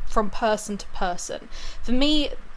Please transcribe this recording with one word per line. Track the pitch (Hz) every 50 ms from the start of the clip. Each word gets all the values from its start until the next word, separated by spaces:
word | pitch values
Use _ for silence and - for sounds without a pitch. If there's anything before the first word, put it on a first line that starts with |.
| -
from | - - 226 214 196
person | - - 240 220 214 208 - - 208 196
to | - -
person. | - - 202 180 175 - - - - - - - - - - - - - -
For | - 233
me, | 254 277 294 302 302 285 - - - - - -